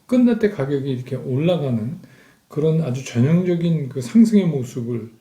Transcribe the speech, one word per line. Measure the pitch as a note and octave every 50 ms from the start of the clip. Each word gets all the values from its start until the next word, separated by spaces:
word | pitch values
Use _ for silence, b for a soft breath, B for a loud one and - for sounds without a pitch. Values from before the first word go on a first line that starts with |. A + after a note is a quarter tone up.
| B
끝날 | - B3+ B3+ B3 A#3+ A#3 A3+
때 | G#3+ G#3
가격이 | G#3 - C3+ C#3 D3 C3+ C3 C#3
이렇게 | C3 B2 B2 - C3+
올라가는 | A#2+ - C#3 B2+ C3+ D#3 F3 F3+ D#3+ C#3+ C3+ A#2+ A2 G#2+ B2+ E3+ - b b b b b b b b b _
그런 | - D3 D3 D#3+ D#3 D#3+ D#3+
아주 | B2+ B2 C3+ C3
전형적인 | - - A#2 B2+ D3 E3+ F3+ F3+ F3+ F3 E3+ E3+ E3+ E3 D3+ C#3 B2+
그 | - C3+
상승의 | B2 - - A3+ A3 G#3 G#3 G3+ F#3
모습을 | E3 D3 C3+ A#2+ - - C3+ A2+ A#2 B2 A2 A2 A#2 - _